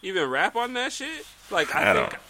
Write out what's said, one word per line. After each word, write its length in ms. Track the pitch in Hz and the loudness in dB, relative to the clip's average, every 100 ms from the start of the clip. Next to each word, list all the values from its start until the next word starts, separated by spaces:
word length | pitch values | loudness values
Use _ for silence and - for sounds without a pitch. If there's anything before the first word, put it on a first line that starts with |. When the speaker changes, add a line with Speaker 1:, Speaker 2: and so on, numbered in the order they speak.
Speaker 1:
even 260 | 190 185 139 | -6 -2 0
rap 260 | 131 190 233 | 2 0 0
on 180 | 240 | -4
that 180 | 247 262 | -4 -4
shit? 340 | - 277 320 - - - | -6 -8 -10 -14 -20 -4
Like, 240 | 185 151 | 0 0
I 160 | 147 104 | 2 4
Speaker 2:
I 40 | |
Speaker 1:
think 160 | 82 - | 4 2
Speaker 2:
don't, 120 | - | -4